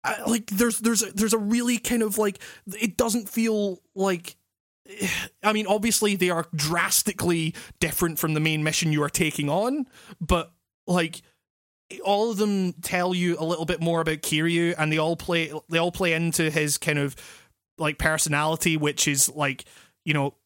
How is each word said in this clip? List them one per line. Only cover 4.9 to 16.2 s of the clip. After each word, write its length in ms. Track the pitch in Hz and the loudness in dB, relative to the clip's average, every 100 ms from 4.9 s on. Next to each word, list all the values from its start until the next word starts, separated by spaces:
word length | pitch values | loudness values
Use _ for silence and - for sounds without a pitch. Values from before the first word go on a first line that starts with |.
| 190 190 175 - _ | -4 -4 -2 -6 _
I 100 | 208 | -2
mean, 140 | 214 202 | 0 0
obviously 480 | 214 226 - 208 196 | 0 2 2 2 2
they 140 | 180 | 2
are 160 | 165 160 | 0 -4
drastically 1000 | 156 147 170 190 - - 185 170 170 160 - - - | -4 -2 0 2 0 0 -2 0 2 0 -6 -16 -4
different 400 | 165 - 175 151 | -2 0 0 0
from 140 | 156 | 0
the 60 | 151 | 2
main 240 | 160 156 | 2 2
mission 280 | 151 151 165 | 0 0 2
you 120 | 151 | 2
are 60 | 143 | 0
taking 400 | - 160 - 147 | 0 0 0 0
on, 360 | 165 233 294 262 - - - | 0 0 -2 -6 -10 -20 -12
but, 320 | 165 175 160 _ _ _ - | 0 0 0 _ _ _ 0
like, 340 | 180 165 165 _ _ _ _ _ _ _ 190 | 0 0 -6 _ _ _ _ _ _ _ -6
all 280 | 190 202 226 | 0 2 2
of 60 | 202 | 0
them 360 | 214 196 185 165 | 0 2 0 -4
tell 320 | - 185 180 | -4 0 0
you 240 | 185 175 170 | 2 0 0
a 60 | 160 | -2
little 200 | 170 165 | -2 -2
bit 160 | 165 | 0
more 200 | 170 170 | 2 2
about 160 | 160 156 | 0 -2
Kiryu, 560 | - 156 165 170 170 165 | -2 0 2 2 0 0
and 140 | 156 | 0
they 60 | 156 | 2
all 180 | 156 170 | 0 -2
play, 380 | - 170 160 151 - | -2 -2 -2 -8 -2
they 80 | 165 | 0
all 140 | 170 | 0
play 220 | - 180 | 0 0
into 360 | 165 | 2